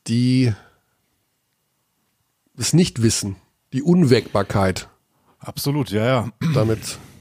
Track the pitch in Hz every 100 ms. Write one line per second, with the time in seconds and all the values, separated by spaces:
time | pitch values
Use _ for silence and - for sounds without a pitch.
0 | - 117 123 127 123 101 - _ _ _
1 | _ _ _ _ _ _ _ _ _ _
2 | _ _ _ _ _ - 117 156 185 120
3 | 113 - 101 92 _ _ _ 131 170 180
4 | 143 123 - 104 98 101 95 - - _
5 | _ _ _ _ - - 139 147 120 104
6 | 117 131 117 - 165 131 110 110 - -
7 | - -